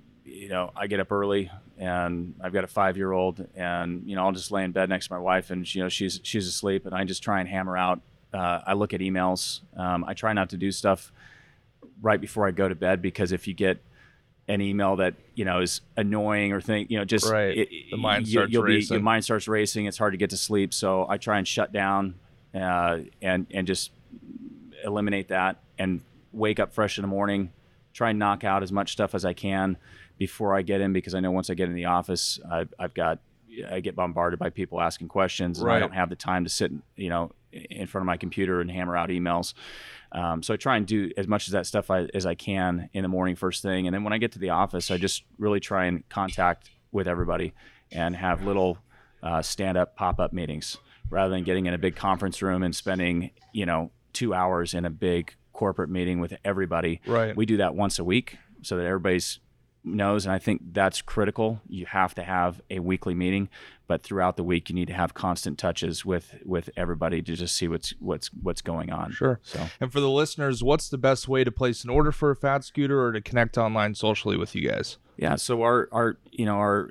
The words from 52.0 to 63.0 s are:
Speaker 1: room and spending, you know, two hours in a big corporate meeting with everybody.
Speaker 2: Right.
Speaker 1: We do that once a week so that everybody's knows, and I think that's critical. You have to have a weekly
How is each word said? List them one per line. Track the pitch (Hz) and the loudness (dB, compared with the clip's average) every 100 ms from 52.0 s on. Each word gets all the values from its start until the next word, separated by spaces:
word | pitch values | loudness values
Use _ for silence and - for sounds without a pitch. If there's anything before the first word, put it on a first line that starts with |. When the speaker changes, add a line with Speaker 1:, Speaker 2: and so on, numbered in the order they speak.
| 98 92 98 - | 0 0 0 -2
Speaker 1:
room | 95 92 | 0 2
and | 92 | 0
spending, | 78 - 92 87 85 92 - _ | -2 -2 0 2 0 -2 -10 _
you | 110 90 | -4 0
know, | 82 85 - _ | 0 -2 -8 _
two | - 120 | -4 -2
hours | 92 92 90 85 | 2 2 2 0
in | 87 87 | -2 -4
a | |
big | 80 92 87 85 - _ | -2 0 0 -2 -12 _
corporate | - 101 92 80 | -2 -2 0 -2
meeting | 92 90 87 | 0 0 0
with | 85 - | -2 -4
everybody. | 101 98 92 82 82 82 - | -2 0 0 0 0 -2 0
Speaker 2:
Right. | 117 110 104 | 0 2 0
Speaker 1:
We | |
do | 107 107 | 2 4
that | 92 | 2
once | 76 101 - | 2 0 0
a | |
week | 87 107 - - - - | 0 0 0 -10 -20 -18
so | - 90 | -6 -2
that | 87 | 0
everybody's | 95 90 92 - - _ _ _ _ - | 0 2 2 0 -8 _ _ _ _ -6
knows, | 104 101 104 101 | 0 2 2 2
and | |
I | 92 | 0
think | - 98 87 | 0 -2 -2
that's | 92 95 - | 2 2 2
critical. | - - 104 107 110 110 - | -4 0 0 2 0 -2 -6
You | 95 85 | -10 -2
have | 101 92 - | 2 2 0
to | |
have | 87 92 90 87 - | -2 0 0 -2 -8
a | 95 | -4
weekly | 87 92 | 0 0